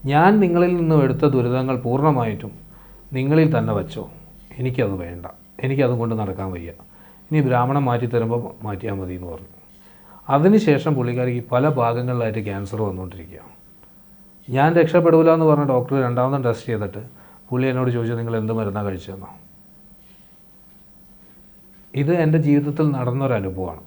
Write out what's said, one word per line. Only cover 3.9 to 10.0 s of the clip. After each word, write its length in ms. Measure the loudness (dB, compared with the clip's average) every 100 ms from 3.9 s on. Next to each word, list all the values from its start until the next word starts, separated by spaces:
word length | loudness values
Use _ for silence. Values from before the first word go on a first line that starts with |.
| -10 -14 -18 -20 -20 -20 -6
എനിക്കത് 360 | -4 -2 -2 -4
വേണ്ട, 220 | -8 -12 -14 -18 _ -6
എനിക്കതും 340 | -2 0 0 0
കൊണ്ട് 140 | -2 -2
നടക്കാൻ 260 | -4 -6 -8
വയ്യ, 180 | -8 -12 -18 -20 -20 -20 _ -2
ഇനി 120 | 0 2
ബ്രാഹ്മണൻ 340 | 2 2 0 0
മാറ്റി 180 | 0 0
തരുമ്പോൾ 280 | -2 0 -4 -6 -10
മാറ്റിയാൽ 300 | -10 -8 -6 -6
മതി" 160 | -8 -10
എന്ന് 100 | -12
പറഞ്ഞു. 180 | -14 -18 -20 _ _ _ -20